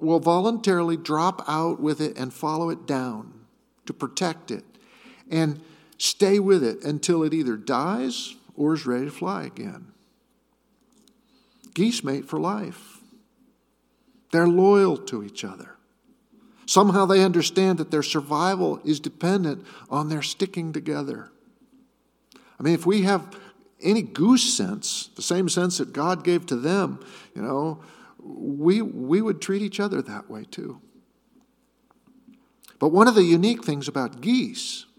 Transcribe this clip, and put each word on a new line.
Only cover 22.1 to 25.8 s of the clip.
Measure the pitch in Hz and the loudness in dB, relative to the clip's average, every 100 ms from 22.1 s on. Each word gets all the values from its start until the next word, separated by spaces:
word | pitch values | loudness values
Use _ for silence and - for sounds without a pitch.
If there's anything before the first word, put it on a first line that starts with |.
| _ _ - _ - | _ _ -20 _ -6
I | |
mean, | 143 | 0
if | 165 165 | 2 2
we | 208 | 2
have | 190 196 151 - - - _ _ | 4 2 -2 -14 -20 -20 _ _
any | 175 220 | 0 0
goose | 170 - 196 254 - - | 0 2 4 6 4 0
sense, | 95 104 - - - - | -2 -4 -6 -8 -10 -10
the | |
same | - 180 180 | -4 0 0
sense | 175 180 | 0 0
that | 175 | -2